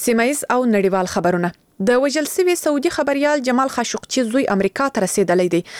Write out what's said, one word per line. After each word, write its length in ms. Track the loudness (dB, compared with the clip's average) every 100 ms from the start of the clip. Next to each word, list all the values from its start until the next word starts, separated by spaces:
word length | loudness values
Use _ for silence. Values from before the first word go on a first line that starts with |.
سیمه 220 | 0 2 2
ییز 120 | 0 -2
او 60 | 0 2 2
نړیوال 340 | 2 0 -2 -2
خبرونه. 340 | 0 0 -2 -6 _ -4 0
د 120 | 2
وژل 260 | 2 0 -2
سوي 240 | 0 0 0
سعودي 300 | 0 0 0
خبریال 480 | -2 -2 0 0 0
جمال 260 | 0 0 0
خاشقجي 500 | -2 -4 -6 -4 -2 0
زوی 120 | 0 2
امریکا 340 | 2 0 0 -2
ته 160 | 0
رسېدلی 480 | -2 0 2 2 2
دی. 80 | 0 -2 -10